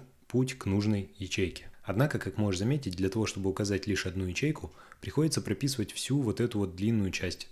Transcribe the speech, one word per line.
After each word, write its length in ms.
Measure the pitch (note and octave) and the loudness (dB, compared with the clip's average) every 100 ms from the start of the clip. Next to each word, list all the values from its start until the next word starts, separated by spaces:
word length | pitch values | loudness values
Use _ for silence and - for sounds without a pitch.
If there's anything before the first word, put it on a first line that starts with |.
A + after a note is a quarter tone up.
| - - - | -2 -20 -2
путь 240 | B2 B2+ | 0 2
к 120 | - G2+ | 0 0
нужной 460 | G2 G#2 G#2 F#2 - | 2 4 2 0 -8
ячейке. 520 | F#2+ - F2+ - - - | -4 0 0 -2 -14 -10
Однако, 360 | - G2 D3 A#2 | -2 2 2 2
как 180 | - F#2+ | -2 0
можешь 220 | G#2 F#2 | 0 2
заметить, 360 | A2 D3 A2 F2+ | 2 0 -2 0
для 140 | F#2+ | 0
того, 160 | A2 G2+ | 2 0
чтобы 240 | G2 F#2+ | 0 0
указать 360 | F#2 G2+ F#2+ - | 0 0 0 0
лишь 200 | F#2+ F#2+ | -2 -2
одну 220 | F2+ F#2 | -2 -4
ячейку, 440 | E2+ D3 D#3 F2+ - - - | 0 -2 -2 -8 -14 -20 -14
приходится 400 | - C#3+ D#3 B2+ | -4 0 2 2
прописывать 500 | - G#2 C#3 C3+ G2 | -2 0 0 -2 -4
всю 280 | - - C#3 | -4 0 2
вот 180 | A#2 F#2+ | 2 2
эту 200 | A#2+ G#2 | 0 0
вот 160 | F#2+ F2 | -2 0
длинную 340 | G#2+ A2+ F#2+ | 2 2 2
часть 400 | - F2+ - - | 0 -4 -6 -10